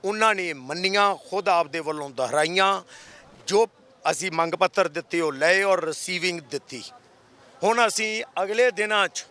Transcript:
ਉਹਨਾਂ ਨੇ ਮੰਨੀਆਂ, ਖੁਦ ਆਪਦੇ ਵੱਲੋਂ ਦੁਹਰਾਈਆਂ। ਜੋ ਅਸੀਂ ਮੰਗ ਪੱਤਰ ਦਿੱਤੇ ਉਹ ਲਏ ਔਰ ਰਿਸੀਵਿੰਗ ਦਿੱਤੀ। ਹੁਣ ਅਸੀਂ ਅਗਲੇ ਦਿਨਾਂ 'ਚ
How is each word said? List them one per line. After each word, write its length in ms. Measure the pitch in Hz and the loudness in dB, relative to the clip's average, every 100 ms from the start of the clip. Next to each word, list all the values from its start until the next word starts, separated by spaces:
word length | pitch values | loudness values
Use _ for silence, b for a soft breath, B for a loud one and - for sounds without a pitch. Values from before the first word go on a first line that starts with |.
ਉਹਨਾਂ 300 | 190 214 220 | -4 2 2
ਨੇ 180 | 202 180 | 2 -2
ਮੰਨੀਆਂ, 640 | 147 127 160 185 202 202 180 - | -6 -8 -4 0 4 2 2 -4
ਖੁਦ 180 | 190 202 | -4 2
ਆਪਦੇ 320 | 175 160 165 | 2 2 -4
ਵੱਲੋਂ 300 | 151 151 143 | -6 -6 -8
ਦੁਹਰਾਈਆਂ। 720 | 131 127 143 156 180 190 196 180 B B B B - - | -6 -2 0 0 2 2 2 -4 B B B B -18 -2
ਜੋ 200 | 196 226 _ _ _ 156 | 2 2 _ _ _ -2
ਅਸੀਂ 200 | 160 185 | -2 -2
ਮੰਗ 220 | 165 165 | -2 -2
ਪੱਤਰ 340 | 170 185 - 175 | 2 0 2 0
ਦਿੱਤੇ 320 | 151 156 170 | -2 -4 -2
ਉਹ 120 | 160 | -2
ਲਏ 300 | 135 156 190 | 0 2 4
ਔਰ 220 | 196 185 | 2 0
ਰਿਸੀਵਿੰਗ 560 | 156 147 - 180 180 170 | 0 -6 -6 -4 -2 -4
ਦਿੱਤੀ। 420 | 135 143 _ 127 101 - _ _ _ _ - - | -8 -10 _ -16 -16 -20 _ _ _ _ -20 -2
ਹੁਣ 220 | 190 233 226 | 0 4 2
ਅਸੀਂ 380 | 196 220 220 - - | 2 -4 -4 -6 -6
ਅਗਲੇ 280 | 196 214 247 | -4 2 2
ਦਿਨਾਂ 380 | 190 214 214 190 | 2 -2 0 0
'ਚ 180 | - - | -2 -14